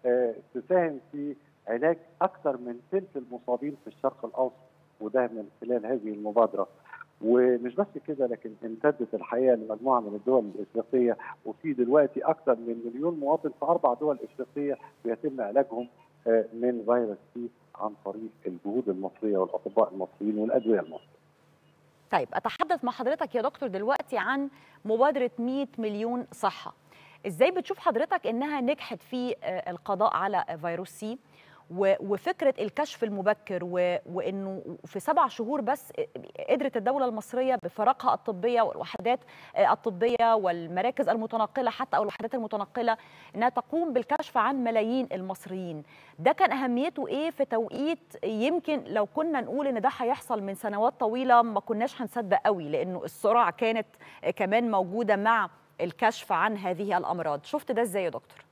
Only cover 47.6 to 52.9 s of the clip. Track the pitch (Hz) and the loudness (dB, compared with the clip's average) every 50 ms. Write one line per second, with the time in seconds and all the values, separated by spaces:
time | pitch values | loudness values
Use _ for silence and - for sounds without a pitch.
47.6 | 226 - - - 277 302 330 320 _ _ - - - 196 220 214 226 277 330 349 | -2 -2 -4 -4 -2 -2 -2 -4 _ _ -14 -8 -6 -4 -2 0 0 0 0 0
48.6 | - - 302 277 - - 185 220 208 - _ 294 311 339 311 277 240 - 208 269 | 0 -2 -4 -4 -4 -2 0 0 0 0 _ -2 -2 0 0 -2 -2 -2 -4 -2
49.6 | 294 277 254 226 202 269 277 - 262 233 269 277 - - 247 220 196 196 196 190 | -2 0 -2 2 0 0 0 0 -2 -2 -2 -2 -2 -4 -4 -4 -4 -6 -8 -6
50.6 | - 214 208 202 220 247 - - 254 214 220 247 262 254 247 240 233 233 214 202 | -6 -6 -2 2 0 0 2 2 -2 0 0 0 4 6 8 8 8 6 0 -2
51.6 | - - 226 208 233 233 - - 247 208 - 247 226 190 196 - - 214 208 180 | -2 0 -2 0 0 -2 -2 -6 -8 -6 -4 -6 0 2 0 4 4 2 2 2
52.6 | 160 147 151 143 165 180 | -2 -2 -2 -2 -2 -2